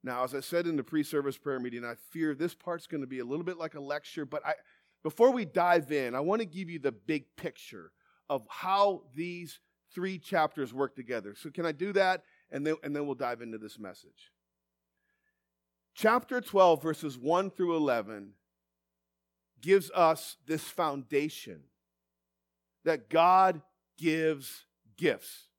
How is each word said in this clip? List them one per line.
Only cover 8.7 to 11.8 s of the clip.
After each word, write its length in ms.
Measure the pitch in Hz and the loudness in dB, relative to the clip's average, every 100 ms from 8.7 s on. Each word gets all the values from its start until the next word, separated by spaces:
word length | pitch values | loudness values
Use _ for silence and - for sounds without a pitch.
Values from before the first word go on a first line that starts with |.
| 196 202 185 151 | 4 4 2 -10
these 440 | 131 175 175 170 - _ _ _ | -8 -8 -8 -12 -16 _ _ _
three 260 | - 190 185 | -6 -4 -6
chapters 540 | - 185 156 - 127 | -2 0 0 -2 -6
work 220 | 127 139 | -2 -2
together. 400 | - 120 120 101 | -4 -6 -6 -6
So 160 | 101 151 | -12 -12
can 160 | 139 170 | -4 -4
I 60 | |
do 200 | 147 | -2